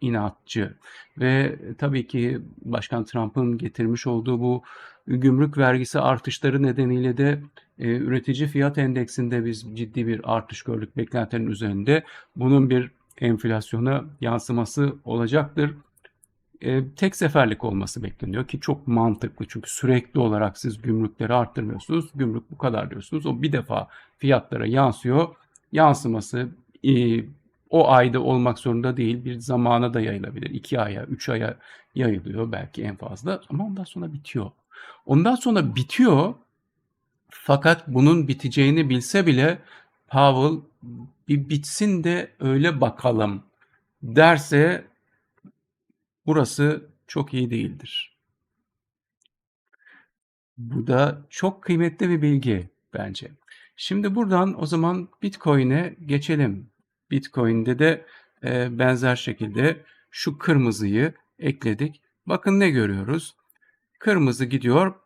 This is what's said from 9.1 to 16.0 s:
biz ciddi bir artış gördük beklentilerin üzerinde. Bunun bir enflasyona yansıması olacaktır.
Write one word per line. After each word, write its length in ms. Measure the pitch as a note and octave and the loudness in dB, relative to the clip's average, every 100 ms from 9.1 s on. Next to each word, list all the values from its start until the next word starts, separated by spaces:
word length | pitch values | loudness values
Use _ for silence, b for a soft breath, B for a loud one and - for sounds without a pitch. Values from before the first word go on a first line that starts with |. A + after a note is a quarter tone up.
| - A#2+ A#2+ | -4 -2 -2
biz 320 | A#2 A2 A2+ A2 | -4 -6 -10 -10
ciddi 300 | A2+ A#2+ A#2 | -8 -4 -2
bir 300 | A2 - A2+ | -4 -2 -4
artış 260 | - - | -4 -12
gördük 340 | - A2+ G#2+ - | -8 -8 -6 -8
beklentilerin 500 | A2+ B2+ G#2+ A#2 A2 | -4 -4 -4 -4 -4
üzerinde. 580 | G2+ G#2+ G2 G#2+ D3+ - B B - | -4 -4 -4 0 0 0 B B -4
Bunun 340 | B2+ C#3 C3 | 4 4 6
bir 200 | B2+ B2 _ _ - | 2 0 _ _ -4
enflasyona 880 | A#2+ A2 A#2 A2 - A2+ B2 C#3 D#3 - | -2 0 0 -2 -4 -2 0 -2 -4 -6
yansıması 760 | A#2+ A#2 - A#2+ A2+ - C#3+ C#3+ | -2 -2 -2 -2 -2 0 -2 -2
olacaktır. 680 | A#2+ A#2 A#2 D3 D3 D3 D3 D3 _ _ | -6 -2 0 0 0 -2 -2 -4 _ _